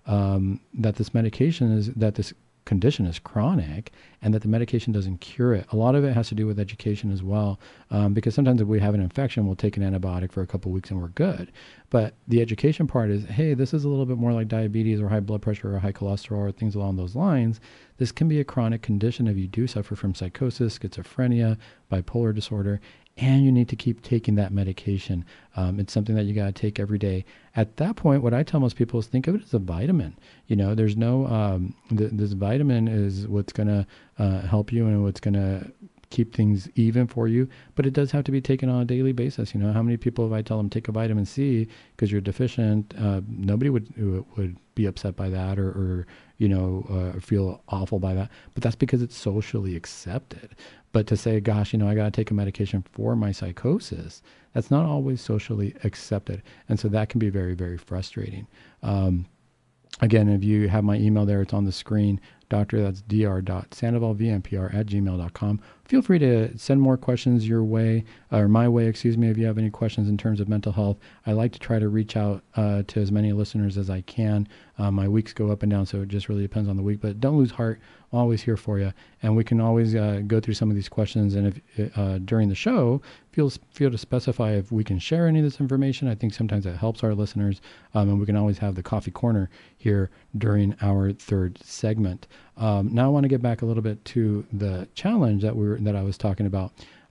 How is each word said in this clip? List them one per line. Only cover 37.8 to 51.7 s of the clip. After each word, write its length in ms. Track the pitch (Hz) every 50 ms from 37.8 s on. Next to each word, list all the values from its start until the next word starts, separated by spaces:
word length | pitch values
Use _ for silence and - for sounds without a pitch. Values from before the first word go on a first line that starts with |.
| 139
it 60 | 135 135
does 180 | 147 143 135
have 140 | - 143 139
to 80 | - 135
be 80 | 135
taken 280 | 131 - 135 131 - 127
on 140 | 127 123 123
a 20 |
daily 280 | 120 127 123 131 135 131
basis. 420 | 123 120 135 139 - 113 107 -
You 60 | 107
know, 120 | 101 104 107
how 100 | 110 117
many 140 | 117 117
people, 300 | 117 - 123 - - 117
if 60 | 113 110
I 100 | 110 107
tell 140 | - 113
them, 140 | 107 104 101
"Take 180 | - 113 117 -
a 40 | 110
vitamin 320 | 113 113 113 110 107 101
C 440 | 92 - - 139 143 131 113 110 110 - - - _ _
'cause 140 | - 117 104
you're 100 | 101 104
deficient," 760 | 95 101 95 - 127 120 - - 113 107 107 107 104 - - -
uh, 220 | 110 104 98 98 92 104
nobody 420 | 113 101 98 98 101 110 127 143
would, 260 | 135 120 110 - -
would, 280 | - 110 101 95 95 - - -
would 200 | - 98 92 90 - - _ _
be 120 | - 110
upset 280 | 101 95 - - 101 92
by 140 | - 104 95
that 300 | 92 92 92 95 98 98
or, 100 | 98 95
or, 380 | - 98 95 92 92 90 87 - - - - _ _ -
you 100 | 110 101
know, 380 | 98 95 92 92 92 95 92 -
uh, 320 | 98 92 92 92 90 90
feel 420 | 90 - 110 101 98 92 87 - - -
awful 320 | - 95 95 - - 98
by 140 | 92 95 92
that. 160 | 92 95 110 - - - - -
But 80 | - -
that's 140 | 120 117
because 260 | - - 127 - 123 123
it's 140 | 120 -
socially 600 | - - - 98 107 107 - - 107 101 95 90
accepted. 800 | 82 85 - - - - - - 131 - - - - - 110 - - - - - - _ _ -
But 140 | 113 104
to 100 | - 117
say, 220 | 104 - 117 110 107
"Gosh, 340 | 101 113 107 104 104 -